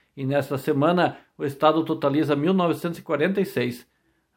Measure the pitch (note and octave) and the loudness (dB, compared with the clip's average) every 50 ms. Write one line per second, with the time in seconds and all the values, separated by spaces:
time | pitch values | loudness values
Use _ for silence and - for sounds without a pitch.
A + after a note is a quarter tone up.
0 | _ _ - - C3+ C3 C#3 C#3+ C#3 C#3 D3 B2+ - - D3+ C#3 C#3 D#3+ F3+ F3+ | _ _ -12 -8 -4 -2 0 0 0 -2 -4 -4 -2 -2 0 2 2 2 4 4
1 | E3+ C#3 C#3 - - _ _ - D3+ C#3+ C#3 - - D#3 D#3 E3 D#3+ D#3 D#3+ D#3 | 2 0 0 -4 -18 _ _ -8 -6 -6 -4 2 2 4 4 4 0 -2 -2 -2
2 | D3 C#3 C3+ D3+ D#3 C3+ D3+ C#3+ C#3+ E3+ F#3+ F#3+ F3+ E3+ D#3 - - F3 E3 - | 0 0 0 2 0 0 0 0 2 2 2 2 2 0 0 -2 -4 -8 -8 -8
3 | - - D#3+ C#3 D3+ F#3 G3 G3+ F#3+ F#3+ - C3 B2 B2 A#2+ - - _ _ _ | -6 -4 -2 0 0 0 0 0 -2 -2 -2 -2 -2 -2 -4 -8 -12 _ _ _
4 | _ _ _ _ _ _ _ | _ _ _ _ _ _ _